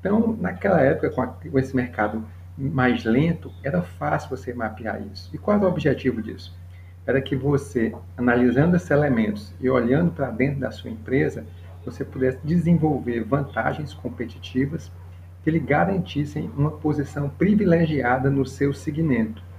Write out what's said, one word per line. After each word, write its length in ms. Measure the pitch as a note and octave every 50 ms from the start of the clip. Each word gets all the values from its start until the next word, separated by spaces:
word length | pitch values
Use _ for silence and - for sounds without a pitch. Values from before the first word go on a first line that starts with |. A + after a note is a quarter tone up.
Então, 360 | - F#3 G#3 A#3 - - - -
naquela 400 | F3+ F3+ - - - - - D#3
época, 300 | C3 C3+ D3+ - - C#3+
com 120 | - - A#2+
a, 40 | -
com 280 | - - - - -
esse 180 | C3+ B2+ - -
mercado 500 | B2+ B2 A#2+ - - G#2+ G#2+ A2 A2 A2 - - - - - -
mais 480 | - C3+ C3+ - C3+ B2+ B2 A#2+ G#2 -
lento, 480 | A2+ A2 B2+ D3+ E3 D#3+ - - - - - -
era 180 | C3+ D3+ F3
fácil 500 | - - - - D3 D3 D3+ D3 - -
você 220 | C3+ B2+ - C3 A#2+
mapear 480 | A#2+ A2+ G#2+ G#2+ - A2+ G#2+ G2+ - - - -
isso. 180 | - - - -
E 60 | D3
qual 180 | - - G#3
era 100 | G#3 G3+
o 20 | F#3
objetivo 520 | E3 D3+ C#3+ D3+ B2+ - - C3 A#2 A2
disso? 360 | G#2 A2 - - - - - - - - - - - - - - -
Era 140 | - B2 C3+
que 160 | C3+ - C#3+
você, 580 | C3 C3 C#3+ C#3+ C3+ - - - B2 A2+ A2 A2 - - - -
analisando 580 | - B2 B2 A#2+ A#2+ B2 B2 A2+ B2+ D3+ F3 F3+
esses 160 | F3 - -
elementos 640 | F#3+ D3 D3 C#3+ C3 A2+ A2 G#2 G#2 - - - - -
e 100 | C3 B2+
olhando 400 | C3 B2+ A#2 A#2 C3 D3+ F3 E3+
para 200 | - - C#3 B2
dentro 280 | A#2+ G#2+ B2+ C#3+ C#3+ C#3
da 140 | C3 A#2 -
sua 180 | - - -
empresa, 560 | A2+ - - - B2+ C#3 D#3 C#3+ - A#2 G2+ - - - - - - - -
você 200 | - - - C#3
pudesse 340 | - - - C3 C3 B2+ - -
desenvolver 800 | D3 E3 F3 D#3 E3+ F3 D3+ D3 D#3 C#3+ B2 A2 A#2+ A#2+ A#2 A2
vantagens 720 | G#2+ C3 D3 D3 - - A#2 A#2 C#3+ C#3 D3 D3+ C#3 -
competitivas 960 | - - - - - A#2+ - - - - - - B2+ C3+ C#3+ E3 E3 - - - - - - - - - - - - -
que 60 | D#3
lhe 100 | D#3+ E3
garantissem 920 | C#3 - - D3+ F3 F3+ G3 F#3 - - - C#3+ D3 C#3+ - D3+ - - -
uma 160 | C#3 C#3+ D3+ D#3
posição 560 | - - D3+ D3 D3 C#3+ - - C#3+ C#3+ C#3
privilegiada 1000 | - - E3+ G3 A3 G#3 G#3 F3+ E3 E3+ E3+ D#3 D3+ C#3 B2 A#2+ B2 C3+ C3 C#3
no 140 | C#3 C#3 C3
seu 280 | C3 - - C#3+ C#3+ C#3
segmento. 720 | - - - D3 D3+ E3 D#3 C3 A2+ A2 G#2+ - - - - -